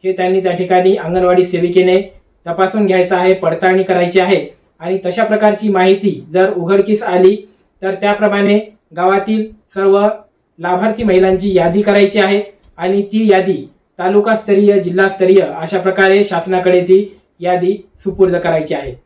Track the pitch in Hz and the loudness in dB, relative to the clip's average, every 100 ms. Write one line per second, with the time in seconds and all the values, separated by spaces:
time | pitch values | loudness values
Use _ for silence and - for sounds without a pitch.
0 | 185 180 185 190 180 175 180 180 185 202 | -4 -4 -2 0 -2 -4 0 2 2 0
1 | 165 180 180 180 180 170 175 185 185 185 | -2 0 2 2 2 -2 0 2 2 2
2 | 202 - _ _ 170 170 190 214 196 185 | -2 -18 _ _ -10 -2 -2 0 0 2
3 | 180 180 185 185 165 160 185 185 185 180 | 0 0 0 0 -2 0 0 0 0 0
4 | 175 185 185 185 - _ _ _ 170 190 | 0 0 2 -2 -4 _ _ _ -8 -6
5 | 180 220 214 208 214 208 214 190 185 196 | -4 -4 -2 0 0 0 -2 2 2 2
6 | 202 135 - 175 190 180 170 196 196 208 | 0 -4 -4 0 0 -2 -2 -2 0 -2
7 | 190 180 185 214 - _ _ _ 190 190 | -2 2 2 2 -8 _ _ _ -8 -4
8 | 202 208 208 202 202 208 - _ _ 160 | -2 0 0 0 0 0 -2 _ _ -4
9 | 185 196 196 220 220 - _ 190 196 202 | 0 0 -2 -4 -4 -12 _ -2 2 2
10 | 208 - _ _ _ _ 175 180 220 214 | 2 -2 _ _ _ _ -4 -2 -2 -2
11 | 214 185 190 185 202 180 170 196 208 202 | 0 2 2 0 0 0 0 0 0 0
12 | 196 214 196 202 202 _ _ - 185 202 | 0 2 0 -2 -4 _ _ -8 -4 -2
13 | 196 220 214 190 185 185 - _ _ - | -2 -2 2 2 0 -6 -8 _ _ -6
14 | 180 208 214 220 - 196 202 196 175 180 | 0 0 0 -2 0 2 4 2 0 0
15 | 196 190 185 190 175 - 160 190 185 185 | 0 0 4 4 2 -8 -6 -2 -2 0
16 | 190 196 202 170 185 185 180 180 175 185 | 2 4 2 -2 -2 -2 2 2 4 2
17 | 208 - _ _ 170 180 180 202 - _ | 2 -14 _ _ -4 -2 -2 -4 -10 _
18 | 196 185 185 175 175 160 156 147 131 123 | -10 0 0 0 -2 -4 -4 -8 -8 -16